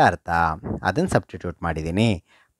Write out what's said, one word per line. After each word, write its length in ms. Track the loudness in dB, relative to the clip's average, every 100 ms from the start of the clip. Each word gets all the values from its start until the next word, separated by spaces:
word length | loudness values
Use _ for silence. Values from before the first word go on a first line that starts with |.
| 4
ಅರ್ಥ. 200 | 2 -2 0 0 -2 -6 -4 -2
ಅದನ್ನ 200 | 0 0
ಸಬ್ಸ್ಟಿಟ್ಯೂಟ್ 440 | 0 -2 -10 -10 -6 -6
ಮಾಡಿದ್ದೀನಿ. 440 | -4 -2 2 2 0 _ _ _ _